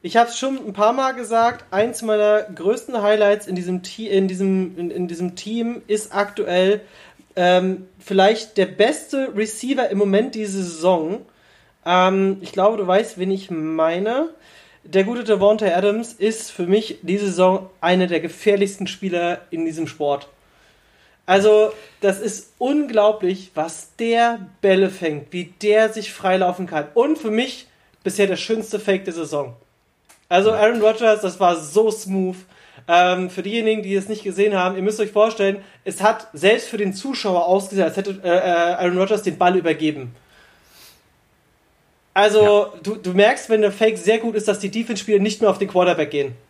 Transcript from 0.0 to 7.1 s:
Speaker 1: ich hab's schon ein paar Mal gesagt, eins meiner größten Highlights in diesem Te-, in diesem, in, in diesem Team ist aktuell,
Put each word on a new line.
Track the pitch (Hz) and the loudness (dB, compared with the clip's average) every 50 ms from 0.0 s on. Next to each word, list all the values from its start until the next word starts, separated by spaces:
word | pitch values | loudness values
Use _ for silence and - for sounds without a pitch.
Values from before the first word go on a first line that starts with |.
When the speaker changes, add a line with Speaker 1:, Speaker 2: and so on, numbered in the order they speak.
| - | -12
Speaker 1:
ich | 180 175 233 | 0 2 2
hab's | 233 233 240 - | 2 2 0 -6
schon | 262 269 269 262 | -4 -4 -4 -6
ein | - 214 196 | -8 -10 -2
paar | 202 208 220 | 0 2 2
Mal | 240 269 262 262 254 | 2 0 -2 -4 -4
gesagt, | 247 240 208 226 226 226 233 240 - - _ | -6 -6 -2 0 2 2 2 0 -4 -12 _
eins | - 196 220 247 240 - | -2 -2 -2 -2 -4 -6
meiner | 233 220 214 208 208 208 214 214 | -4 -2 0 2 4 4 2 2
größten | 214 - 185 - 165 196 233 240 - - 254 226 | 0 -4 -12 -4 -2 -2 -2 -2 -4 -6 -4 -2
Highlights | 202 208 214 214 214 202 208 208 - | 2 2 2 4 4 2 2 0 -2
in | - 185 | -8 -6
diesem | 180 175 180 180 185 | -6 -4 -4 -6 -6
Te-, | 180 - - - 220 214 | -8 -12 -14 -12 -6 -2
in | 196 190 190 190 | 0 0 0 0
diesem, | 185 185 196 190 190 190 185 170 - | -2 -2 -2 0 0 0 -2 -4 -6
in, | 165 175 170 | -8 -8 -8
in | - 180 180 170 | -6 -6 -6 -6
diesem | 175 165 180 180 180 | -6 -6 -6 -8 -8
Team | - - 214 220 233 226 233 240 233 - | -10 -10 -8 -6 -4 -4 -4 -6 -8 -4
ist | - 208 214 214 - - | -4 -4 -4 -4 -6 -4
aktuell, | 202 202 202 - - - - 175 180 185 190 208 208 208 _ _ - - - | -4 -4 -4 -4 -6 -4 0 0 2 2 2 2 0 -4 _ _ -20 -20 -20